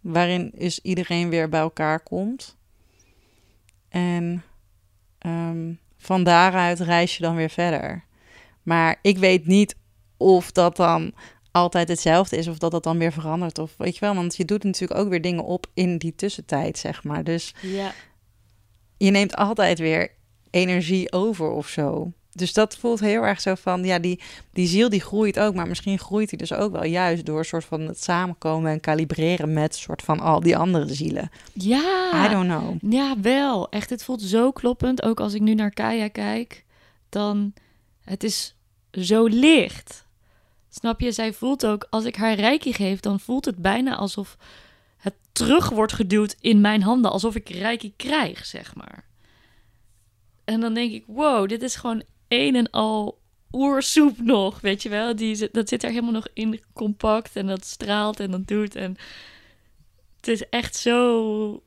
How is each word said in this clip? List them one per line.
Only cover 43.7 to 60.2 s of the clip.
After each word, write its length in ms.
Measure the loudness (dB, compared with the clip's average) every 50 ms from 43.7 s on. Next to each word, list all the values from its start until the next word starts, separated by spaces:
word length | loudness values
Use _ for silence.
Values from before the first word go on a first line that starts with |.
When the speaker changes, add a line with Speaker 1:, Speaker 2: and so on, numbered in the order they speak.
| 0 2 0 -2 -2
Speaker 2:
alsof 420 | -2 -4 -6 -6 -8 -10 -12 -14 _ _ -20 -20 -20 -20 -20 _ _ _ _ _ _
het 160 | -8 -8 -8 _ _ _
terug 380 | _ -2 2 4 4 4 4 2
wordt 240 | 0 0 0 0 0
geduwd 420 | -2 -2 2 2 2 2 0 -4 _
in 220 | 2 4 6 6
mijn 200 | 6 6 4 2
handen. 300 | 2 2 2 2 4 4
Alsof 240 | 4 2 2 -2 -4
ik 140 | -4 -8 -8
reiki 440 | -10 -6 -4 -4 -4 -4 -8 -14 -14
krijg, 500 | _ -6 -2 0 0 0 -2 -4 -10 -14
zeg 300 | -14 -14 -14 -16 -16 -18
maar. 300 | -18 -18 -18 -20 -20 -20 _ _ _ _ _ _ _ _ _ _ _ _ _ _ _ _ _ _ _ _ _ _ _ _ _ _ _ _
En 160 | -4 -2 -2
dan 140 | 0 0 -2
denk 180 | -2 -2 -4
ik: 120 | -4 -8 -14 -12
"Wow, 400 | -4 0 2 2 2 2 2 0
dit 120 | -2 -4
is 140 | -4 -6 -8
gewoon 280 | -6 -6 -4 -6 -6 -6 _ _ _ _ _
een 280 | 0 2 2 2 4
en 140 | 2 2 2
al 520 | 0 -2 0 0 0 -2 -4 -6 -8 _ _ _ _ _ _ _
oersoep 680 | -2 0 2 2 2 2 0 2 4 6 6 6 4 2
nog", 400 | 2 4 4 4 4 0 -2 -2
weet 200 | -2 -2 -2 -2 -4
je 60 | -6
wel? 260 | -4 -4 -2 -2 -2
Die 200 | -2 -2 -4 -2
zit, 180 | -4 -6 -4 -2
dat 160 | -4 -2 -2
zit 140 | -2 -4 -2
er 60 | -2
helemaal 220 | -2 -2 -2 -2
nog 160 | -2 -4 -4 -8 _
in 280 | -4 -4 -4 -4 -4 _ _ _
compact 640 | -6 -4 -4 -4 -2 0 2 2 0 0 -6 -8
en 120 | -6 -4 -4
dat 180 | -4 -6 -8
straalt 540 | -12 -14 -12 -6 -2 -2 0 0 -2 -4 -4
en 120 | -6 -6
dat 160 | -6 -6 -4 -4
doet. 280 | -2 -2 -2 -4 -6
En 200 | -8 -8 -8 -10 -12 -14 -20 -20 -20 -20 -20 -20 -20 _ _ _ _ _ _ _ _ _ _ _ _ _ _ _
het 120 | _